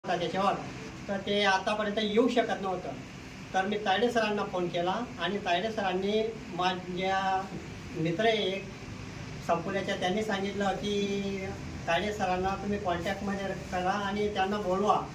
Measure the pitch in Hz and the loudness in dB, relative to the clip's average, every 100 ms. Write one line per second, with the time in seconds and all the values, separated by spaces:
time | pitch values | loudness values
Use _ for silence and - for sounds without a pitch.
0 | - 175 170 185 196 170 - - - - | -2 0 0 2 2 2 -4 -10 -10 -10
1 | - 196 202 202 202 190 202 214 208 202 | -6 -4 0 4 4 4 2 0 0 0
2 | 208 208 254 240 - 190 190 180 - - | 2 4 6 4 2 0 -2 -2 -4 -8
3 | - - - - - 190 196 208 208 190 | -10 -12 -14 -14 -2 0 2 0 2 4
4 | 233 233 208 208 190 185 175 175 180 214 | 4 4 2 0 0 0 0 0 0 0
5 | 247 - 175 202 190 175 220 214 196 185 | -4 -2 -2 0 2 2 2 0 0 0
6 | 196 220 220 - - 175 185 180 180 180 | 2 2 0 -4 -8 0 0 0 -4 -2
7 | 190 190 190 190 202 160 - - - 160 | 0 2 2 0 -2 -8 -10 -12 -10 -2
8 | 160 - 226 107 185 196 - - - - | 0 4 4 4 0 -2 -8 -12 -12 -10
9 | - - - - - 165 170 190 185 185 | -10 -10 -10 -8 0 0 2 -2 -2 0
10 | 185 208 214 196 196 202 202 185 208 202 | 0 0 0 -2 -2 0 0 0 0 0
11 | 202 202 196 196 196 202 - - - 170 | 0 0 -2 -4 -6 -8 -8 -8 0 0
12 | 202 208 185 180 190 196 202 202 196 170 | 0 0 0 2 0 0 -2 -2 0 0
13 | 202 196 202 196 190 185 - 185 180 202 | -2 -2 -2 -2 -4 -4 -4 -2 0 0
14 | 196 208 208 196 190 202 180 185 208 156 | 0 0 0 2 2 2 2 2 6 4
15 | - | 2